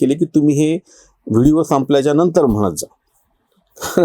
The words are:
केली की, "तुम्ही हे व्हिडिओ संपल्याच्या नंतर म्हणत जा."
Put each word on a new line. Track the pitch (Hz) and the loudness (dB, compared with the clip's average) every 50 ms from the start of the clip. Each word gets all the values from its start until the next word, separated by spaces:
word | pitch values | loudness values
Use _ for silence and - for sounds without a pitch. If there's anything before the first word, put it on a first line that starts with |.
केली | 143 127 147 | -2 -2 -2
की, | 160 170 | -2 -4
"तुम्ही | 160 - 156 147 151 143 | -2 -2 0 0 0 0
हे | 143 156 151 160 175 - _ _ _ _ _ _ _ _ - | 0 0 -2 -2 -6 -8 _ _ _ _ _ _ _ _ -2
व्हिडिओ | 110 113 120 147 151 160 160 | 0 2 2 4 2 2 0
संपल्याच्या | - 156 139 135 - 147 139 131 147 147 | 0 0 -2 0 0 0 0 2 2 0
नंतर | 147 175 180 165 180 156 | 2 0 0 0 0 0
म्हणत | 127 110 107 104 95 80 | 0 0 0 -2 -4 -4
जा." | 76 - - _ _ _ _ _ _ _ _ _ _ _ _ _ _ _ _ _ - - - - - | -6 -12 -14 _ _ _ _ _ _ _ _ _ _ _ _ _ _ _ _ _ -16 -14 -4 -2 0